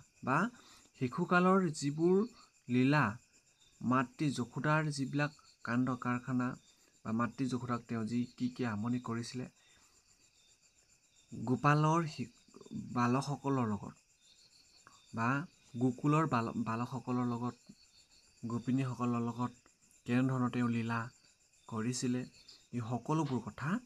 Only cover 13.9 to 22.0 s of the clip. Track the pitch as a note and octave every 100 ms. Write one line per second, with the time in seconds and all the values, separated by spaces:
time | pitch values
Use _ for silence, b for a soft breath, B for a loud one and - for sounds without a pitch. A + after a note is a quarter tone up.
13.9 | - _ _ _ - - _ _ _ -
14.9 | - _ A2 A#2+ C#3 F3+ _ _ A#2 B2+
15.9 | B2 D3 D#3 D#3+ A#2+ A2+ - A#2 A2+ B2
16.9 | C3 B2+ B2 B2 A#2+ B2 - - - _
17.9 | _ _ _ _ _ A2+ A#2 A#2+ C3 C3
18.9 | A#2 B2 A#2+ A#2 A#2+ A#2+ - _ _ _
19.9 | _ - B2 C3 C3 B2 B2 A#2+ A#2 A2+
20.9 | A#2 A#2+ - _ _ _ _ - A2+ A2+
21.9 | B2+